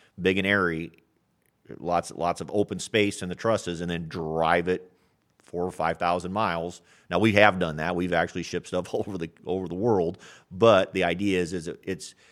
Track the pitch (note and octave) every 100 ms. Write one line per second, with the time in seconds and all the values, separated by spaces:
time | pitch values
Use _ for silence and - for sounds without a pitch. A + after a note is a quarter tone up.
0 | _ - F#2 F#2+ F#2+ G2+ F2 D#2+ E2 -
1 | _ _ _ _ _ _ - - E2+ F2
2 | - - E2+ F2 E2+ G#2 G2+ F#2+ - A2
3 | G2+ - F2+ F2 A2+ G#2+ - E2+ F2 E2+
4 | D#2+ F2 D#2 D#2+ D#2+ F2 F2 F2+ - _
5 | _ _ _ _ _ F2 F2+ E2+ D#2+ E2
6 | F2 F2+ F2 G2+ G#2+ E2+ F2 - _ _
7 | - F2 A2 G2+ G#2 F#2 E2+ D2+ E2 F2+
8 | F2+ E2+ E2+ F2+ E2+ F2+ - F2+ F2 A#2+
9 | G#2+ F#2+ E2 - - F#2 F2+ F2+ A#2 G2+
10 | E2 F#2 - - - F#2 A2+ G2 G2 G2
11 | F2 F2 G2+ F#2 E2+ F2+ E2 - - F#2
12 | - - _